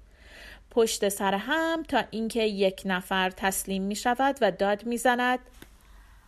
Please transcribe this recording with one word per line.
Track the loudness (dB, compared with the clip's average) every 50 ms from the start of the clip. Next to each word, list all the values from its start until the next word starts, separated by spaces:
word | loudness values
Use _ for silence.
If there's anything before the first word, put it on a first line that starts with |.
| -20 -20 -20 _ -20 -20 -20 -20 -20 -20 -20 -20 -20 _
پشت | 2 2 4 4 2 0 0 0
سر | 0 0 0 0 0
هم | 0 0 -2 -2 0 0 0 -2 -2
تا | -4 0 0 0 0 0
اینکه | -4 -6 -6 -4 -2 0
یک | 0 0 0 2 0 0 0 -2 -4
نفر | -2 -2 -2 -2 -2 0 0 0 0
تسلیم | -2 0 -2 0 0 0 -4 -4 -4 -2
می‌شود | -2 -2 -4 -2 0 0 2 2 2 0 2 4
و | 2 2
داد | 2 2 0 0 0 -2 -2
می‌زند: | -6 -4 0 2 2 2 4 2 0 0 -2 -4 -12 -20 -20 -20 -20 -20 -20 -20 -20 -20 -20 -20 -20 -20 -20 _